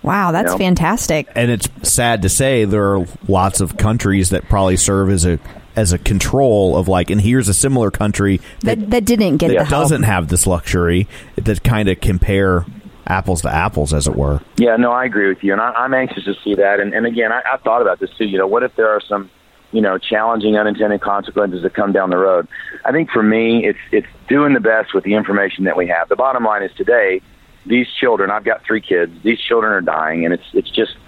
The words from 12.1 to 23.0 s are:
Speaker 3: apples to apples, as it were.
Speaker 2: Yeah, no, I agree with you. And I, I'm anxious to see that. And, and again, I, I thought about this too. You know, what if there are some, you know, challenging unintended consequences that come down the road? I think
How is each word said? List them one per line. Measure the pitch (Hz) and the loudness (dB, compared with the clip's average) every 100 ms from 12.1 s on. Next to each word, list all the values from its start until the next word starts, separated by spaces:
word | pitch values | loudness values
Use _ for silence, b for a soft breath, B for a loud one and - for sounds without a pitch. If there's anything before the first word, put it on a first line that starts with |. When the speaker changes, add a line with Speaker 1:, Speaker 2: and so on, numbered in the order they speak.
| 90 - 98 98 90 90 - - - - | 0 0 2 2 0 -2 -12 -20 -18 -4
Speaker 3:
apples | 95 98 87 | -4 -2 -2
to | - | -2
apples, | 76 95 90 73 | -2 -2 -2 -2
as | 76 71 | 0 -2
it | 67 | -2
were. | 69 71 - - | 0 -2 -4 0
Speaker 2:
Yeah, | 120 113 | 2 4
no, | 123 | 2
I | 120 | 0
agree | 127 107 98 | 0 0 0
with | 92 | 0
you. | 101 | 0
And | 98 | 0
I, | 117 | 0
I'm | 117 131 | -2 0
anxious | 131 131 - | 0 -2 -6
to | 95 98 | -8 -6
see | 104 98 | -4 2
that. | 98 101 | 2 2
And, | 101 | 0
and | 107 117 | -2 -2
again, | 117 113 | 0 -2
I, | 120 127 | -2 -2
I | 131 | -4
thought | - 117 | 0 2
about | 110 87 | 2 0
this | 95 - | -6 -4
too. | |
You | 107 95 | -4 0
know, | 95 | 0
what | 113 | 0
if | 123 - | 0 0
there | 110 | 0
are | 104 | 0
some, | - 101 95 _ _ _ _ | -2 -6 -6 _ _ _ _
you | 113 | -2
know, | 101 95 | 0 -2
challenging | - 107 113 113 107 107 | -2 0 0 0 2 2
unintended | 107 104 107 101 | 0 0 0 0
consequences | - 101 98 101 101 90 | -2 -4 -4 -2 -2 -2
that | 90 | -6
come | - 101 | -2 0
down | 95 95 | 0 0
the | 90 | 2
road? | 95 90 82 B B B | 2 2 -2 B B B
I | - | -2
think | 143 | -2